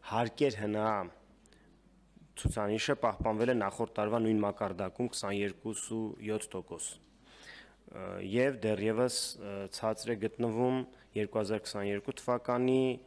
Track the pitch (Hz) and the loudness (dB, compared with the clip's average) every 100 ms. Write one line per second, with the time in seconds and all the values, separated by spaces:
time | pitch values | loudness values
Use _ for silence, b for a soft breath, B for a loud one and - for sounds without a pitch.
0 | - 110 117 - 143 104 107 107 110 107 | 0 0 0 4 2 2 -2 2 2 2
1 | 87 - - - B B B - _ - | -2 -10 -20 -20 B B B -20 _ -20
2 | _ - - - - - 104 110 - 139 | _ -20 -20 -4 -2 0 0 0 2 2
3 | 117 101 113 107 120 123 98 - 117 - | 2 2 0 2 4 4 2 0 -4 0
4 | 104 113 110 107 101 - 101 92 95 - | 0 2 4 4 2 0 -4 -2 -4 -2
5 | 123 - 101 101 101 95 110 107 - 113 | -4 -2 -2 0 -2 -2 -8 -6 -6 -4
6 | 110 - 107 107 - 95 87 85 - - | -4 -6 -4 -4 -4 -8 -8 -10 -10 -12
7 | - - - - - - - - - - | -20 -20 -20 -20 -20 -20 -20 -20 -16 -10
8 | 95 92 95 110 131 123 110 104 107 110 | -8 -6 0 2 2 2 0 2 2 2
9 | 123 - - - 101 98 98 - 110 110 | 2 0 -4 -6 -8 -8 -8 -2 -2 -2
10 | 117 113 107 - 117 110 127 131 127 B | -2 -2 -2 0 0 2 2 2 -2 B
11 | B 104 104 113 101 107 - 107 101 101 | B -4 -2 0 0 -2 -2 -4 -2 -2
12 | - - - 123 - 123 127 131 131 123 | -4 -6 -2 -2 2 2 4 4 4 0